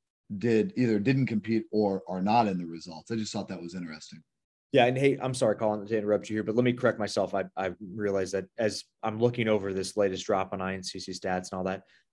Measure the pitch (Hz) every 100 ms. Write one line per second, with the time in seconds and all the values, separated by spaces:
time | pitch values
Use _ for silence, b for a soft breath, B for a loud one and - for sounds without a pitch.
0 | _ _ - 101 117 110 98 120 123 107
1 | 107 135 127 110 104 113 110 107 104 95
2 | - 92 98 120 107 90 85 82 85 78
3 | - 117 104 107 92 90 85 92 85 78
4 | - 80 - _ _ _ _ 135 120 131
5 | 139 139 131 123 113 104 107 107 104 110
6 | 104 101 - 107 101 113 123 120 117 107
7 | 101 107 95 98 92 - 95 87 101 107
8 | 101 98 90 95 92 - 107 - - _
9 | 110 107 120 120 110 104 98 95 92 104
10 | 98 92 - 95 95 95 95 95 92 95
11 | 95 92 95 92 92 95 92 95 _ b
12 | b